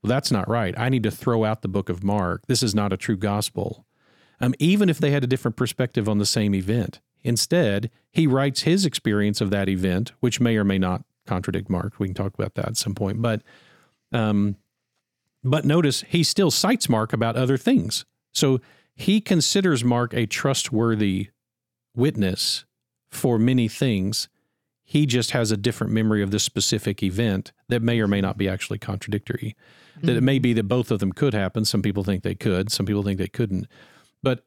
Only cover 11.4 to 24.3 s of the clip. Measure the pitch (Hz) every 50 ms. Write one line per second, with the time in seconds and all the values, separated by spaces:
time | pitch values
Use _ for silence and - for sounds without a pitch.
11.4 | 92 - 90 87 95 - 95 87 87 95 - - 101 92 92 - 98 98 - -
12.4 | 101 98 _ - 107 - 113 - - 104 98 - 101 95 101 107 113 120 110 107
13.4 | _ - - - _ _ _ _ _ _ _ _ _ _ - 120 110 107 104 101
14.4 | 101 104 101 _ _ _ _ _ _ _ _ _ _ _ _ _ _ _ _ _
15.4 | - 127 135 156 - 135 147 175 170 143 120 - - - - 170 156 - - -
16.4 | 196 160 - - - 190 254 - - - 123 110 110 110 - 110 113 113 117 127
17.4 | 127 123 139 135 - 233 277 254 85 104 - - - _ _ _ _ _ _ -
18.4 | - 135 131 123 - _ _ _ _ _ _ - - 196 202 220 208 - 196 165
19.4 | 143 - - 196 190 185 151 117 117 123 120 120 120 117 - 120 113 104 - -
20.4 | - 139 135 - - - 127 107 117 117 113 104 107 101 95 95 98 - _ _
21.4 | _ _ _ _ _ _ _ _ _ _ _ 120 123 127 104 113 101 92 92 -
22.4 | - - - - - _ _ _ _ _ _ _ _ _ - - - 131 120 110
23.4 | 113 123 127 127 117 107 - - - 131 110 98 92 98 107 - - -